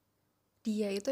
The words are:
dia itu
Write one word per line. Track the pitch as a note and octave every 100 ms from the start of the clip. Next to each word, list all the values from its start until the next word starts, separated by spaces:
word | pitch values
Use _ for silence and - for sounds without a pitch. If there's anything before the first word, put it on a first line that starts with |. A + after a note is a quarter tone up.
| _ _ _ _ _ _
dia | - G#3+ G#3
itu | G3 G3+